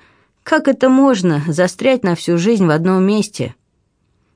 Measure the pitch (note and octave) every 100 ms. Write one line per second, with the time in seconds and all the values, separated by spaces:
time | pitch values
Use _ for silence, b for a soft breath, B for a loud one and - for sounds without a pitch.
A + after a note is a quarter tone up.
0 | b b b b - D#4 D4 - C4 C4
1 | C4+ A3 F3+ D3 D#3+ D#3 F#3 - B3+ B3+
2 | F#3 E3 - E3+ G3+ A3 E3+ D3+ F3+ F#3
3 | F#3+ G#3+ G3+ - A#2+ - _ _ _ _
4 | _ _ _